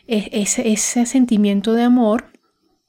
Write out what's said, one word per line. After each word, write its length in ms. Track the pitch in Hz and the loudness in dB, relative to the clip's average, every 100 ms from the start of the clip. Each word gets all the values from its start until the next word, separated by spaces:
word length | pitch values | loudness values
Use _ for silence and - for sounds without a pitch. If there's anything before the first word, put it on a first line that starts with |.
| - | -6
e-, 220 | 214 190 | -6 -4
ese, 380 | 226 202 - 240 | -4 -4 -2 -2
ese 360 | 214 - 240 240 | -2 -2 -2 0
sentimiento 680 | 269 247 208 208 202 208 | 0 2 2 2 0 0
de 100 | 226 | 0
amor, 440 | 240 247 220 226 - _ _ _ _ _ | 2 4 2 0 -4 _ _ _ _ _